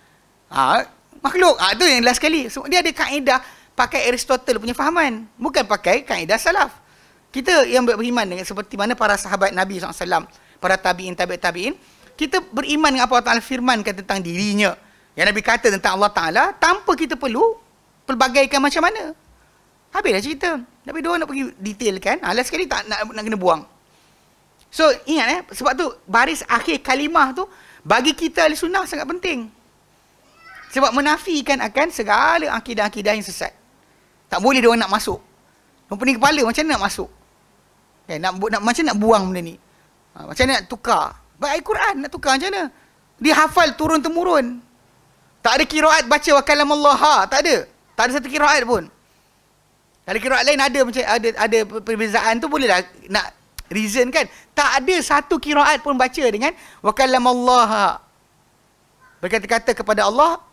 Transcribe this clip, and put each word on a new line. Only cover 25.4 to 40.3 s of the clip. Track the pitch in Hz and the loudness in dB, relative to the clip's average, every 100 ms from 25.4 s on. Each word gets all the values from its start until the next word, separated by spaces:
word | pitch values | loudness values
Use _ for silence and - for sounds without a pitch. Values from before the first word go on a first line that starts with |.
| - - | -6 -4
sebab | 254 262 | -2 -2
tu | 302 - | -4 -8
baris | - 202 277 311 - | -2 2 2 -2 -2
akhir | 233 - 302 | -2 0 -4
kalimah | - 269 302 330 262 | -2 -2 0 2 2
tu | 262 392 - - - | 0 -10 -12 -20 -10
bagi | 151 226 277 | 0 2 2
kita | - 320 - | -2 -2 2
ahli | 311 302 | 2 2
sunnah | 339 381 | -2 -2
sangat | - 294 262 | -4 -8 -8
penting. | 359 370 262 220 - _ _ _ _ _ _ _ _ - - - | -6 -6 -6 -10 -18 _ _ _ _ _ _ _ _ -20 -20 -8
Sebab | 262 269 | 0 2
menafikan | 254 285 320 381 302 254 269 | 2 0 0 -2 -4 -2 -2
akan | 220 254 320 | -2 -2 -2
segala | - 208 214 311 339 - | -2 0 2 4 2 -2
akidah-akidah | 226 247 214 208 214 202 214 | -6 -6 -4 -4 -2 -2 -2
yang | |
sesat. | 196 - - - _ _ _ _ _ _ _ | -6 -10 -10 -12 _ _ _ _ _ _ _
Tak | 180 | -2
boleh | 226 269 | 2 4
dia | 226 | 4
orang | 233 | 4
nak | 190 | 2
masuk. | 208 220 - - _ _ _ _ _ _ | -2 -2 -8 -12 _ _ _ _ _ _
Orang | 202 | -4
pening | 247 226 | -2 2
kepala, | 277 302 | 2 2
macam | 226 269 311 | 0 0 -2
mana | 233 | -2
nak | |
masuk? | 202 - - _ _ _ _ _ _ _ _ _ - | -2 -6 -10 _ _ _ _ _ _ _ _ _ -12
Kan, | 156 | -6
nak | 185 190 | -4 -4
bu-, | 214 | -4
nak, | 208 | -2
macam | 220 240 | 0 0
nak | 311 208 | 0 2
buang | 220 214 185 | 4 4 2
benda | 180 | -4
ni? | 165 180 _ _ _ _ _ | -8 -14 _ _ _ _ _
Ha, | - | -18
macam | 156 | -6